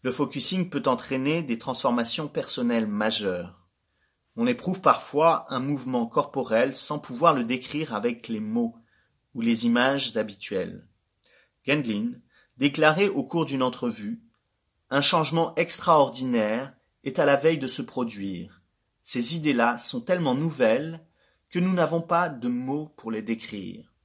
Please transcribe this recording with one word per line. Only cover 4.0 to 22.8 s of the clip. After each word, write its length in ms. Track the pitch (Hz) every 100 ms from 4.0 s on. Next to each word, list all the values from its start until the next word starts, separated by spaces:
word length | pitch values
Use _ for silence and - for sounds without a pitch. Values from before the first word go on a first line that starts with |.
| _ _ _
On 120 | - 120
éprouve 340 | 120 - 180
parfois 640 | 147 123 - 143 165 151 -
un 100 | 131
mouvement 460 | 135 143 123 123
corporel 720 | 117 151 139 139 117 110 131
sans 240 | 139 - 151
pouvoir 340 | - 120 165
le 100 | 139
décrire 500 | 117 127 - 147 151
avec 340 | 107 117 117 -
les 120 | 110
mots 360 | 107 117 117 - _ _ _ _ _
ou 80 | 120
les 240 | 117 113
images 500 | 117 120 127 139 135 113
habituelles. 680 | 107 - - 95 87 - _ _ _ _ _ _ _ _
Gendlin 460 | 135 151 120 104 117 123 _ _ _ -
déclarait 520 | 143 143 160 156 202
au 140 | -
cours 220 | 123 170
d'une 180 | 143 135
entrevue, 580 | 127 120 123 110 104 117 _ _ _ _ _ _ _
Un 120 | 135
changement 540 | 143 175 151 165 165
extraordinaire 1160 | - 175 - 175 156 131 127 131 120 107 113 139 _ _ _
est 140 | 139 131
à 80 |
la 100 | 147
veille 220 | 139 160 156
de 100 | 131
se 140 | -
produire. 800 | 117 131 117 101 98 87 90 - _ _ _ _
Ces 340 | - 127 117
idées-là 420 | 170 151 123 117 117
sont 240 | - 131
tellement 340 | - 180 151
nouvelles 680 | 127 160 131 113 120 160 165 _ _ _ _ _
que 80 | 175
nous 160 | 185
n'avons 280 | 180 151 165
pas 280 | 170 170 175
de 180 | 131 123
mots 460 | 123 127 143